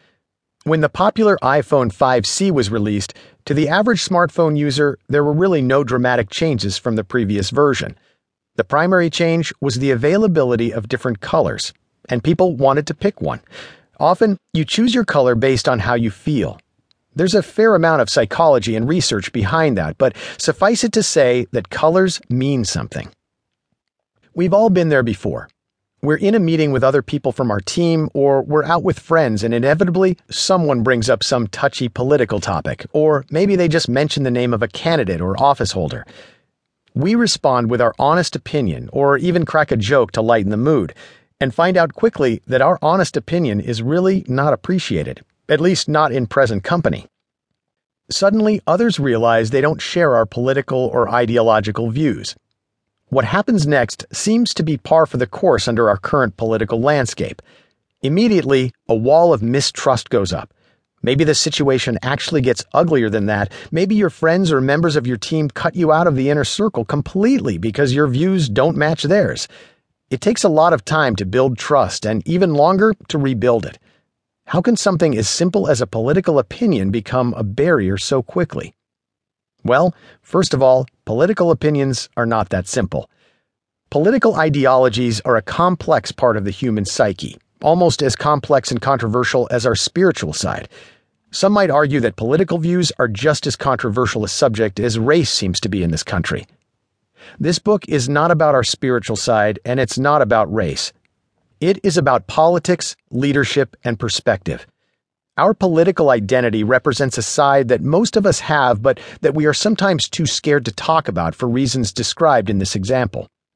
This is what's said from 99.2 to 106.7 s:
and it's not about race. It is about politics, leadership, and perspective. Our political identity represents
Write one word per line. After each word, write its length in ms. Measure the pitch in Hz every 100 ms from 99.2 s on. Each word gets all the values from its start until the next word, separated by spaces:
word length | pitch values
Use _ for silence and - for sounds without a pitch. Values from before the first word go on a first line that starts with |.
| - 110 104 104 120
and 160 | 127
it's 180 | 127 -
not 220 | 143 147
about 320 | 117 113 92
race. 400 | 107 90 67 - - _ _ _ _ _ _
It 200 | 165 196
is 140 | 202 165
about 300 | 143 123 -
politics, 680 | - 160 175 - 175 - - _
leadership, 640 | 120 143 139 131 139 131 -
and 160 | 123 113
perspective. 640 | 117 - - 98 - 64 - _ _ _ _ _ _ -
Our 160 | 175
political 560 | 220 190 165 170 175 147
identity 540 | 120 98 127 120 110
represents 540 | 107